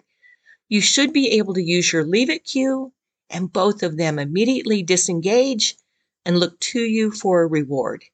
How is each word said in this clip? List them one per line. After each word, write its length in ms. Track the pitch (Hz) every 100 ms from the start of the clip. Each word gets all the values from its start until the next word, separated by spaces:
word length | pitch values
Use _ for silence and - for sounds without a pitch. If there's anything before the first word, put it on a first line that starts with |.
| _ _ _ _ _ _ -
you 100 | 208
should 320 | - - 277
be 200 | 302 269
able 220 | 214 196 185
to 60 |
use 300 | 170 175 170
your 140 | 165 151
leave 240 | 196 262
it 160 | 311 -
cue 480 | 262 262 262 262 - _ _ _
and 220 | 170 185
both 320 | 202 190 208
of 140 | 175 156
them 220 | 160 151
immediately 640 | 143 170 233 254 - 214
disengage 920 | 170 180 - 170 175 233 269 233 - - _ _ _ _ -
and 140 | 175
look 180 | 175 -
to 180 | - 247
you 320 | 233 220 214
for 300 | 214 196 180
a 60 | 165
reward. 580 | 156 135 139 110 110 -